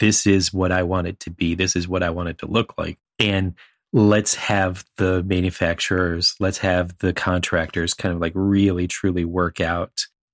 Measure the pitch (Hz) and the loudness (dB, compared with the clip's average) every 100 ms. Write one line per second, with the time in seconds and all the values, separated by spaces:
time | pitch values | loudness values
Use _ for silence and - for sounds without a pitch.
0 | 107 - 104 98 92 95 92 92 87 92 | 2 4 4 4 2 0 0 0 0 -2
1 | 87 85 - 85 85 82 92 90 87 90 | -2 -6 -10 -4 -2 0 0 -2 -2 -2
2 | 87 85 87 82 - 113 113 - 82 - | -2 -2 -6 -6 -4 -2 -2 -4 -8 -8
3 | _ - 107 98 95 - - _ _ 123 | _ -2 0 2 0 -4 -14 _ _ 4
4 | 104 107 104 - - 101 92 92 - - | 6 4 2 -2 0 0 0 -2 -10 -2
5 | 95 92 90 90 90 - 85 82 - 90 | 0 0 0 0 0 0 -2 -2 -2 0
6 | 87 85 87 - 95 95 95 90 87 - | 0 0 -2 0 -2 -2 0 0 0 -2
7 | 92 87 - 90 - 87 80 - 85 - | -2 -2 0 0 0 -2 -2 -4 -4 -2
8 | 95 87 82 92 98 98 98 90 90 - | -4 -2 -2 0 2 4 4 2 -2 -2
9 | 98 90 85 90 87 - 82 87 - - | -2 0 -2 0 -2 0 -2 -2 -4 -8
10 | - _ _ | -10 _ _